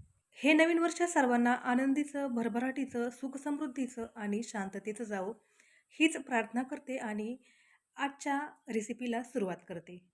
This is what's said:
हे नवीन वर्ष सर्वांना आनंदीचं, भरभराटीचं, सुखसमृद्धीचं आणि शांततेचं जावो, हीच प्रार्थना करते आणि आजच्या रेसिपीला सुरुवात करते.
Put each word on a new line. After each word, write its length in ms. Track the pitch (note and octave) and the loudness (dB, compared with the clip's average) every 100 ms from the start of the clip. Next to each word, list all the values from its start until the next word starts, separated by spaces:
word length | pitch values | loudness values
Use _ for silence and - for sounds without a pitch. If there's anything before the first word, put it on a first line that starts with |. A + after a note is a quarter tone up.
| - _ _ - | -20 _ _ 0
हे 160 | C#4+ | 6
नवीन 260 | D#4 E4 E4 | 8 8 6
वर्ष 220 | E4+ E4 | 2 2
सर्वांना 500 | F4 E4 B3 A#3+ A#3+ | 2 4 4 6 4
आनंदीचं, 760 | B3 - B3 C4+ C#4+ D4 C#4+ C#4 A#3 | 2 2 2 4 2 0 -2 -2 -2
भरभराटीचं, 720 | A#3 A#3 C4 C4+ C4 A#3+ A#3+ | -2 -2 -2 -2 -4 -2 -4
सुखसमृद्धीचं 920 | B3 C4+ C4+ D4 C#4+ D4+ C#4 B3 A#3 A3+ G#3+ | -6 -8 -6 -4 -4 -4 -4 -6 -6 -10 -6
आणि 260 | G#3 G#3 | -4 -2
शांततेचं 600 | A3+ G#3+ F#3+ G3 G#3+ G#3+ | -4 -6 -6 -6 -8 -8
जावो, 300 | G#3+ G3 F#3+ A#3 _ _ _ _ _ - | -6 -4 -4 -8 _ _ _ _ _ 2
हीच 180 | D#4+ - | 4 2
प्रार्थना 440 | - A#3 G#3+ A#3 | -2 0 0 -2
करते 340 | C4 D4 - C4 | -4 -6 -6 -6
आणि 360 | G#3+ G#3 G#3+ B3+ _ _ _ _ _ C4 | -4 -4 -6 -8 _ _ _ _ _ -6
आजच्या 420 | C#4 C#4 D4 C#4 D4+ - - | -6 -4 -2 -2 -4 -12 -4
रेसिपीला 540 | A3 G#3+ A#3 B3 A3+ | -4 -4 -6 -4 -4
सुरुवात 420 | A#3 - F#3 F3 - | -4 -2 -2 -4 -10
करते. 320 | E3+ E3+ F3+ _ | -12 -12 -18 _